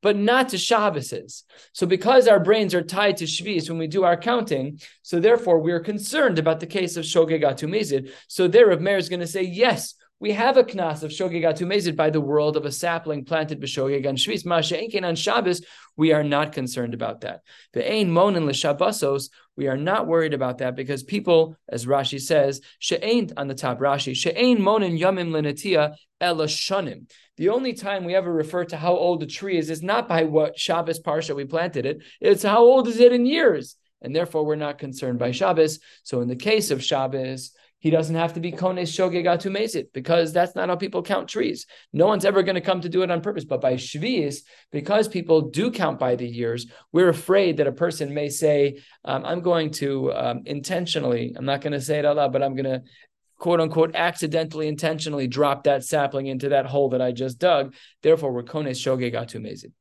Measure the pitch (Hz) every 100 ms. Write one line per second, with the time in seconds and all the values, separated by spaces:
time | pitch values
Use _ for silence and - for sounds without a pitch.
0 | 208 208 208 254 254 202 - 233 208 156
1 | 127 107 - - _ - - - 175 185
2 | 196 262 233 202 170 220 196 175 170 185
3 | 208 190 160 - 185 185 151 165 160 170
4 | 180 170 226 240 226 139 135 147 - _
5 | - 175 196 233 214 165 160 170 170 208
6 | 208 302 269 165 156 156 165 202 180 170
7 | 156 170 160 160 147 127 151 202 180 139
8 | 135 - _ - 180 202 226 170 185 196
9 | 160 180 170 190 185 180 247 185 - -
10 | _ _ 214 208 233 262 240 196 165 151
11 | 151 - 185 170 165 156 175 202 175 156
12 | 156 156 139 147 151 151 147 139 170 165
13 | 160 147 131 160 156 147 139 143 135 139
14 | 135 135 196 208 175 170 156 160 156 202
15 | 185 165 - 233 190 175 - - - -
16 | 156 151 147 143 151 151 127 131 120 117
17 | 113 107 104 95 _ - _ 120 - 220
18 | 196 165 196 180 151 131 160 143 180 214
19 | 143 139 135 _ _ - 139 135 151 143
20 | 123 165 160 143 131 123 127 127 131 143
21 | 131 202 185 165 160 160 - 123 120 139
22 | 135 139 131 156 139 135 - _ - -
23 | 214 240 185 - 143 135 135 120 139 139
24 | 131 131 170 - 247 240 196 220 196 165
25 | 180 196 170 160 151 147 - 170 147 -
26 | _ _ 175 170 151 - - 196 156 98
27 | - _ _ - 170 240 262 226 196 196
28 | 175 185 175 165 156 180 165 165 165 180
29 | 175 165 151 - 196 175 151 156 175 226
30 | 240 165 160 156 151 - - 170 165 160
31 | - 151 160 143 139 160 175 151 165 156
32 | - - - 202 208 208 233 262 240 226
33 | 247 240 247 320 285 156 123 - _ _
34 | 123 151 170 160 151 151 147 143 143 131
35 | 131 123 120 123 190 165 156 156 _ _
36 | - 127 120 127 202 220 - 135 - 139
37 | 135 135 131 131 - _ _ _ 160 160
38 | 156 160 165 165 170 170 185 180 175 -
39 | 185 175 175 170 190 196 220 170 - 135
40 | 131 170 165 170 180 185 185 175 196 180
41 | 180 196 175 214 - - - - _ 143
42 | 180 208 196 196 185 185 185 185 170 185
43 | 185 170 180 175 - 127 131 - - 151
44 | 208 240 147 139 _ _ _ 147 147 208
45 | 220 190 165 160 139 131 233 233 165 -
46 | 127 123 123 117 117 117 120 - _ 165
47 | 180 160 - 190 185 151 139 131 170 -
48 | 143 147 147 135 156 147 143 139 - _
49 | - 135 - 175 175 170 156 156 143 135
50 | 135 - 123 123 - 143 139 180 175 165
51 | 135 120 120 - 131 143 147 143 139 151
52 | 147 147 139 135 139 131 135 131 127 _
53 | _ _ _ _ 170 170 160 160 160 160
54 | 170 165 156 160 160 156 156 147 160 156
55 | 156 143 131 120 143 135 147 143 156 156
56 | 139 139 135 131 139 139 131 139 139 127
57 | 127 120 131 120 175 151 139 - - _
58 | 147 160 143 123 120 156 147 123 139 131
59 | 123 117 117 113 107 101 - _